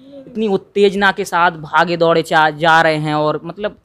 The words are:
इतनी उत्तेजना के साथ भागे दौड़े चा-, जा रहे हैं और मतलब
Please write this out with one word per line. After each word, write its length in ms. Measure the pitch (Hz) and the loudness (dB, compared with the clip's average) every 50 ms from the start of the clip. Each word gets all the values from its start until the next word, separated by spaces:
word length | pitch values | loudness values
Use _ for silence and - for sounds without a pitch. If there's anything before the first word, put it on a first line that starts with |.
| 262 277 277 277 269 262 | -20 -20 -20 -20 -20 -14
इतनी 200 | 247 214 220 208 | -8 -6 -4 -2
उत्तेजना 640 | 196 190 - _ - 202 202 196 185 202 202 190 | -2 -4 -4 _ -2 2 2 2 2 2 0 0
के 140 | 185 - 190 | 0 -2 -4
साथ 260 | - 190 170 170 180 | -4 -2 0 0 0
भागे 460 | 170 160 151 143 156 160 170 175 175 165 | 0 -4 -6 -2 0 0 2 2 0 0
दौड़े 240 | 170 165 165 165 | 2 2 2 2
चा-, 340 | 160 - 175 160 156 160 151 | 0 0 2 2 2 2 0
जा 260 | 147 165 165 160 165 | 0 2 2 4 4
रहे 140 | 165 160 156 | 4 2 0
हैं 180 | 151 151 156 151 | 0 -2 -2 -2
और 280 | 151 151 151 151 147 151 | -2 -2 -2 -4 -6 -8
मतलब 340 | 170 170 202 208 202 180 _ | -12 -12 -10 -10 -10 -10 _